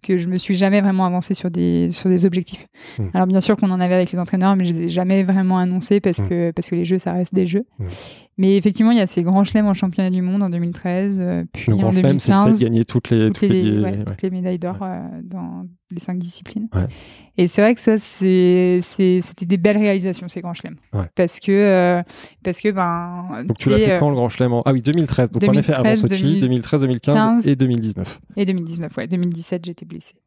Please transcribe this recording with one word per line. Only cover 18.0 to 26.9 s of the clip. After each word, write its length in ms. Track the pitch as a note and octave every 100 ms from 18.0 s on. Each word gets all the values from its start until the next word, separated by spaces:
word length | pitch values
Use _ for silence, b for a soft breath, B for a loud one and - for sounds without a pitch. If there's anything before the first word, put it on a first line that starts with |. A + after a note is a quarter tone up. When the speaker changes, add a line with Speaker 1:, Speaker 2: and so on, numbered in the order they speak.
| - - F#3+ F#3 F3+ F3+ F3+ F3+
Speaker 1:
c'est, 400 | F3+ - F#3+ F#3
c'était 240 | F3 -
des 140 | F3 F#3+
belles 180 | F3+ G#3
réalisations, 520 | G#3 G3 F#3 F3+ F3+
ces 100 | F#3
Grands 140 | F3
Chelems. 220 | E3+ - D#3+ _
Speaker 2:
Ouais. 100 | G#2 F2+
Speaker 1:
Parce 260 | - F3 -
que, 120 | -
euh, 500 | G3 G3+ F#3+ F3+ F3 F3 B B B
parce 200 | - F3
que, 80 | G#3+
ben, 760 | F#3+ F3 E3+ F3 F3+ F3+ A2+ B2
Speaker 2:
Donc, 120 | -
tu 100 | -
l'as 80 | G#3
Speaker 1:
t'es, 80 |
Speaker 2:
fait 80 | G#3+
Speaker 1:
euh, 60 | F#3
Speaker 2:
quand, 100 | D3+
le 60 | C#3
Grand 140 | A#2+
Chelem 240 | - B2+
en... 80 | A#2+
Ah 80 | A#2
oui, 80 | C3
deux 120 | A#2+
mille 120 | D#3+ D3+
treize, 240 | - A#2+
donc 120 | A#2
en 80 | G3+
effet, 220 | G3+ G3+
avant 80 | C3+
Speaker 1:
deux 80 | A#2
mille 80 | A2
treize, 200 | - C3+
Speaker 2:
Sochi, 180 | D3+ F#3
Speaker 1:
deux 80 | C3
mille 140 | B2+
quinze. 180 | A2+ D3+
Speaker 2:
deux 60 |
mille 140 | C3+